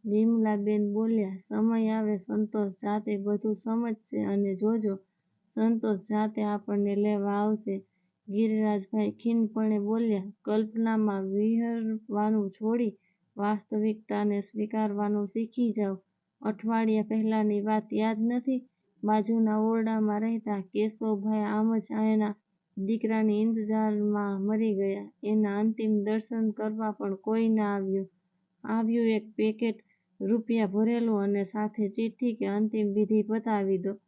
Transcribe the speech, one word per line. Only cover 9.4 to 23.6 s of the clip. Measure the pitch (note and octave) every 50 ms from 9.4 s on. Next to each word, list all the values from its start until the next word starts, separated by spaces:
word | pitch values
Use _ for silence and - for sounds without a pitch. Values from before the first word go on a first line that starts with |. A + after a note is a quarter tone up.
| A3+ G#3 A3 A3 A3 G#3+ G#3+ G#3
બોલ્યા, | G3+ G#3 A3 A3+ A#3+ A3+ G#3 G3 F#3+ G#3 - _
"કલ્પનામાં | _ - G#3+ A3 A3 G#3+ A3 A3+ A3+ A3+ A3 A3 G#3+ G#3 G3 G3
વિહરવાનું | F#3+ F#3+ G3 G3+ G#3+ A3 A3+ A3+ A#3 A#3 A#3 A#3 A3 A3 A3 G#3+ A3 - G#3 G#3 G#3 G#3+ A3 G#3+ G3+ F#3+
છોડી | F#3+ - G#3+ A3 A#3 A#3+ A#3+ G#3 - _ _ _ _ _ _ _ _
વાસ્તવિકતાને | - G3+ G#3 G#3+ G3+ - _ G#3+ G#3+ G#3+ A3 G#3+ G#3+ - - G#3 G#3 G#3 G#3 G3+ G3+
સ્વીકારવાનું | G3 - - G#3+ G#3+ G#3+ G#3+ A3 G#3+ G#3 G3+ G3+ G#3 G#3 G#3 G#3 G#3
શીખી | G3 - A3+ A3+ A3+ - B3 B3 A3+
જાઓ. | G3+ G#3+ G#3 G3 F#3+ F#3+ _ _ _ _ _ _ _ _
અઠવાડિયા | - G#3+ G#3 G#3 - A3 A3+ A3+ A3+ A3 A3 G#3+
પહેલાની | G#3 G#3+ G#3+ A3 A3 A3 A3 A3 G#3+ G#3+ G#3 G#3
વાત | G3+ G#3+ G#3+ G#3+ G#3+ G#3+
યાદ | A3 G#3 A3 A3 A3+ G#3+
નથી? | A3 A#3 A#3+ B3 B3 C4+ C4 B3+ B3+ _ _ _ _ _ _ _ -
બાજુના | G#3 G#3+ G#3+ G3+ G#3+ A3+ A3+ A3 G#3+ G#3+ G#3+
ઓરડામાં | A3 A3 A3+ A3+ A3 A3 A3 A3 G#3+ G#3+ G#3 G#3
રહેતા | A3 A3+ A3+ A3 A3 G#3+ G#3 G3
કેશવભાઈ | F#3+ - - G#3 G#3+ A3 G#3+ - A3+ A3 G#3+ G3 G3 G#3+ A3 G#3+
આમ | G#3 G#3 G#3 G#3+ A3 A3+ A3+ A3
જ | G#3+ - A3 G#3+ A3 A3
એના | A3 A3 G#3+ G#3 G#3 _ _ _ _ _ _ _ _ G3
દીકરાની | F#3+ F#3+ A3+ A3+ - A3 A3 A3 A3 G#3+ G#3 G#3
ઇંતજારમાં | A3 A3+ A3 A3+